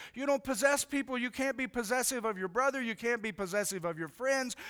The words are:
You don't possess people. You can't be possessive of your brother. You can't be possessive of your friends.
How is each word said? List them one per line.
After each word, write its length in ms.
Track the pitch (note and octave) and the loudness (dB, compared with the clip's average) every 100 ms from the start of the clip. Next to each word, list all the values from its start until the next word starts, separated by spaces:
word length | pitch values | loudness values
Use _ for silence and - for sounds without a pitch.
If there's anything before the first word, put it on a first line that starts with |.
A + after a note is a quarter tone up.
| - | -14
You 120 | A#3 C#4+ | -4 2
don't 180 | C#4 | 2
possess 400 | C4+ A3+ C#4 C#4+ | 2 2 4 4
people. 340 | - C#4+ C4 B3+ | 2 -2 -2 -2
You 140 | B3 | -2
can't 240 | - C4+ B3 | -2 -2 0
be 120 | C4 | -2
possessive 580 | A#3+ G#3 B3+ A#3+ B3+ A3 | -2 0 2 2 0 0
of 120 | F#3+ | -2
your 120 | F#3 | -2
brother. 320 | G3 C4+ C4+ | 2 2 2
You 140 | A#3 A3 | 0 -2
can't 260 | A#3 A#3+ | 0 0
be 100 | A3 | -2
possessive 540 | F#3 F#3+ G3+ G3+ F#3+ E3+ | -4 -2 0 0 0 -2
of 120 | D#3 | -2
your 120 | D#3+ | -6
friends. 480 | - B3+ C4+ B3+ - - | -4 0 2 0 -6 -12